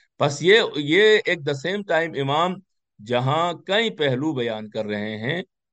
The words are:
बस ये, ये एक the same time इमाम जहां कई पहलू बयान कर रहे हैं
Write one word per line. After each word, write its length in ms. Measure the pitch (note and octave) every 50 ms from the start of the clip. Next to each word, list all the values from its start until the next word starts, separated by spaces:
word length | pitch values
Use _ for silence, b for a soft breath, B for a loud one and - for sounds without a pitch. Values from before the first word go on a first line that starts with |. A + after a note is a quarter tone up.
| b b _ -
बस 180 | C3 D3+ C3+ C#3 D3+
ये, 200 | F3 G#3 A3+ G3 D#3 - D3
ये 460 | D3 C#3+ D#3+ F#3+ G#3+ G#3+ G#3+ G3+ - F3
एक 120 | F3 E3
the 160 | C#3+ D3 C#3+ C3+ C3+
same 180 | E3+ F#3+ G#3 G3+
time 320 | G3+ E3+ D#3+ E3 E3 -
इमाम 460 | C3+ C3+ C3+ C#3+ D#3 E3+ F#3 F#3 F#3+ - _ _ _ _ _ _ -
जहां 520 | G#2 A2 A#2+ B2 B2 C3 D3 D#3+ E3+ F3 E3+
कई 360 | C#3+ - - F#3+ G#3+ A3+ A3
पहलू 440 | - - D3+ C#3 B2+ B2 D3 D#3+ D3+
बयान 360 | B2+ A#2 A#2 A2 G#2+ G#2+ G#2
कर 160 | - A2 G#2+
रहे 320 | G#2 G#2 G#2 G#2 G#2+ G#2+ G#2+
हैं 260 | A2 B2+ D#3+ F3 F#3+ - _ _ _ _